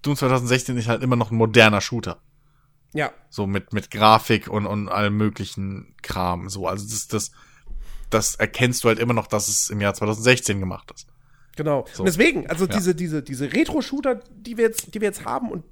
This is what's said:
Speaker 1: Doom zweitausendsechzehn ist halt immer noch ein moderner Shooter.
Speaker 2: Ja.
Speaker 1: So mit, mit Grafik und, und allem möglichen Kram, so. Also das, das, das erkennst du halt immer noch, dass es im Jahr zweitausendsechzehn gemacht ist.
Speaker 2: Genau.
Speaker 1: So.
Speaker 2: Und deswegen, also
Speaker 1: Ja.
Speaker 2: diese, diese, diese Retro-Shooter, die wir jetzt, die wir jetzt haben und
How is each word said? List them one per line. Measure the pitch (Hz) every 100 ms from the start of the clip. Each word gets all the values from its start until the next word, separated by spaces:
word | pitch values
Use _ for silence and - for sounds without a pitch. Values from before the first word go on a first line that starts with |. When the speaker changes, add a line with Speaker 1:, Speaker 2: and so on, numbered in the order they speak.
Speaker 1:
Doom | 147 143
zweitausendsechzehn | 135 127 120 127 - 123
ist | 113
halt | 110
immer | 127 120
noch | 110
ein | 113
moderner | 110 113 110 104
Shooter. | - 117 92 - _ _ _ _ _ _ _
Speaker 2:
Ja. | 151 147 - _
Speaker 1:
So | - 98
mit, | 98 -
mit | 107 -
Grafik | 104 107 110 - 107 -
und, | 104 101
und | 104 98
allem | 92 104 104
möglichen | 107 - 98 - 98 98 - -
Kram, | - 95 90 87 92
so. | 98 87
Also | 98 104
das, | 107 -
das, | 110 - - - _ - - - - -
das | 110 - -
erkennst | 110 - 127 123
du | 120
halt | 110
immer | 117
noch, | 113 -
dass | 107 101
es | 98 -
im | 104
Jahr | 101
zweitausendsechzehn | 95 107 110 120 123 - 98
gemacht | 92 - - -
ist. | - _ _ _ - -
Speaker 2:
Genau. | 151 139 -
Speaker 1:
So. | -
Speaker 2:
Und | 190
deswegen, | 165 262 165 -
also | 156 185
Speaker 1:
Ja. | 208
Speaker 2:
diese, | 180 165
diese, | 175 156
diese | 131 127 139
Retro-Shooter, | 247 311 302 - 277 269 226 -
die | - 233 226
wir | 226
jetzt, | 226 -
die | 214
wir | 202
jetzt | 196 -
haben | 123 247
und | 170 -